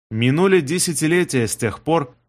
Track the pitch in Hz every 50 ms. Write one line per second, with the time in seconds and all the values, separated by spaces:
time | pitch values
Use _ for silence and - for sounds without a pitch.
0 | _ - 110 110 120 127 139 160 185 196 190 180 147 131 170 180 - 180 156 -
1 | 151 147 170 180 175 - - 127 113 101 - - 123 107 - - - 147 160 165
2 | 139 - - _ _